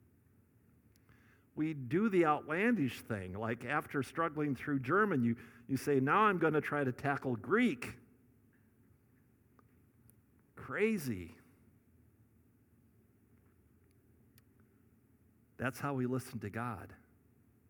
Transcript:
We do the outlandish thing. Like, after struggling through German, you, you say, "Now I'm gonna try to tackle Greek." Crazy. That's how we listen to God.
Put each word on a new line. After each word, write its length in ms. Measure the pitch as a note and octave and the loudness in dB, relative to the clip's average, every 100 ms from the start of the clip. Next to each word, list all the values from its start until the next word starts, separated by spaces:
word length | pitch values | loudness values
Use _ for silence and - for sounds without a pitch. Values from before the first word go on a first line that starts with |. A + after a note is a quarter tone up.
| _ _ _ _ _ _ _ _ _ _ _ - - _ _ | _ _ _ _ _ _ _ _ _ _ _ -20 -20 _ _
We 200 | - D#3 | -4 -4
do 340 | D3+ A#2+ E3 A3 | -4 -2 0 4
the 160 | F#3 | 6
outlandish 800 | D#3+ D3 C#3+ E3 A3+ A3 B2+ - | 6 4 0 0 2 4 2 -2
thing. 320 | - G#2 F#2 | -6 -6 -4
Like, 300 | F#2+ A2+ A#2 | -4 -4 -4
after 380 | B2 D3+ D#3 D3 | -2 -4 -2 -4
struggling 540 | B2+ D#3+ E3 D3 D3 B2+ | -2 -2 -2 0 -2 -2
through 240 | - C#3 | -2 -2
German, 420 | B2+ F#3+ G#3+ D3 | 2 2 4 2
you, 140 | A#2 A2+ - - - | 2 0 -6 -18 -4
you 80 | C3 | -2
say, 240 | D3 C#3 | 2 2
"Now 220 | C3+ F#3 | 4 4
I'm 160 | G#3+ F3+ | 4 4
gonna 220 | D#3+ D3+ | 4 2
try 220 | - D3 | 2 0
to 80 | C3 | 0
tackle 460 | B2 C#3 C#3 C3+ A2+ | 0 -2 -2 -2 -4
Greek." 580 | A2+ G#3+ A#3+ C3+ - - - _ _ _ _ _ _ _ _ _ _ _ _ _ _ _ _ _ _ _ - - _ _ _ - | 2 4 4 0 -8 -14 -20 _ _ _ _ _ _ _ _ _ _ _ _ _ _ _ _ _ _ _ -20 -20 _ _ _ -16
Crazy. 800 | - D3 A3 G#3 C#3 F#2+ E2+ - - - - _ _ _ _ _ _ _ _ _ _ _ _ _ _ _ _ _ _ _ _ _ _ _ _ _ _ _ _ _ _ _ _ _ _ _ _ _ _ - | -6 0 2 2 -2 -6 -8 -16 -20 -20 -20 _ _ _ _ _ _ _ _ _ _ _ _ _ _ _ _ _ _ _ _ _ _ _ _ _ _ _ _ _ _ _ _ _ _ _ _ _ _ -6
That's 220 | B2 B2+ | -4 -2
how 160 | C#3+ | -4
we 120 | C3+ B2 | -2 -2
listen 340 | C3 - A2 | -2 -4 -8
to 100 | G#2 | -8
God. 420 | A2 A#2+ G#2 - - - _ _ _ _ _ | -6 -6 -8 -12 -18 -20 _ _ _ _ _